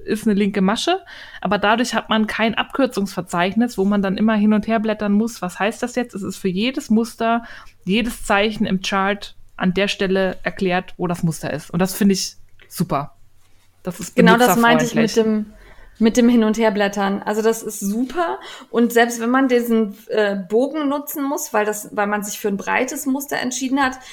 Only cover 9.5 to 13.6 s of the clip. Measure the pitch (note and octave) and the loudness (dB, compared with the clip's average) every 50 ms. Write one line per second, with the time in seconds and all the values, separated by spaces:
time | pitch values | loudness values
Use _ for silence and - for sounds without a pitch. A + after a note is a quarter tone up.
9.5 | - - - F#3 F3 F#3+ G3+ G3 - - G3+ F#3+ F#3+ F#3+ F#3+ F#3 F3+ - - - | -6 -2 0 0 2 2 0 0 0 -2 -2 0 0 0 0 -2 -2 -4 -6 -6
10.5 | - - G3 F3+ F3+ F#3 F3+ - - - F3+ F3+ F3 F3 - E3 D3+ - - C#3+ | -4 -2 -2 0 0 -2 -4 -6 -8 -6 -4 -4 -2 0 0 -2 -2 -2 -6 -8
11.5 | - F3 - - - F3 F#3+ F#3+ - - G#3 G3+ G3 F#3 - - - - - - | -8 -8 -8 -4 -2 0 0 0 0 2 4 4 4 2 -2 -6 -10 -14 -20 -20
12.5 | - - - - - - F3 - D#3 C3+ D3 - - - - - _ - - _ | -20 -20 -20 -10 -6 -4 -4 -2 -2 -4 -4 -6 -12 -20 -20 -20 _ -20 -20 _
13.5 | - - | -20 -20